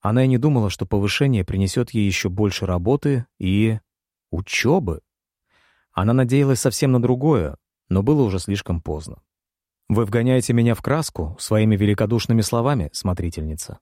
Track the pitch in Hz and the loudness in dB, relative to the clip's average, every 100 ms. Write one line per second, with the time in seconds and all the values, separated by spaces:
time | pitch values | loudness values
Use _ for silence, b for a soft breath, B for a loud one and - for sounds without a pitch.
0 | 101 117 131 127 147 135 104 - 98 101 | 0 2 2 2 2 2 0 -2 -2 0
1 | 101 - 139 117 90 95 95 - 120 113 | 0 0 0 0 0 0 0 0 -2 0
2 | 101 92 98 92 104 - 92 90 90 143 | 0 0 -4 0 -2 -2 -2 -2 0 0
3 | 147 131 117 - 92 101 110 110 _ _ | 0 -4 -6 -6 -2 2 0 -2 _ _
4 | _ _ - 85 - - 117 180 104 78 | _ _ -10 -10 -6 -2 0 0 -2 -8
5 | _ _ _ _ _ _ _ _ _ - | _ _ _ _ _ _ _ _ _ -2
6 | 101 127 123 135 139 127 135 - 139 127 | 2 2 2 2 2 2 0 0 2 2
7 | 120 127 147 131 78 - _ _ - 92 | 2 2 2 2 0 -6 _ _ -2 0
8 | 107 151 113 95 92 98 - 87 80 78 | 2 2 2 0 -4 -6 -4 -6 -4 -8
9 | - - _ _ _ _ _ _ - 107 | -10 -18 _ _ _ _ _ _ -2 -2
10 | 107 113 120 127 - 120 117 113 - 151 | 0 0 2 2 2 2 2 0 -2 -2
11 | 156 - 78 - - 107 107 101 104 104 | -4 -6 -8 -8 -2 2 4 4 2 2
12 | 107 117 - 113 104 117 123 135 76 - | 0 -2 0 0 0 0 0 -2 -4 -6
13 | 98 90 87 80 78 78 - - | -4 -4 -4 -6 -8 -10 -12 -18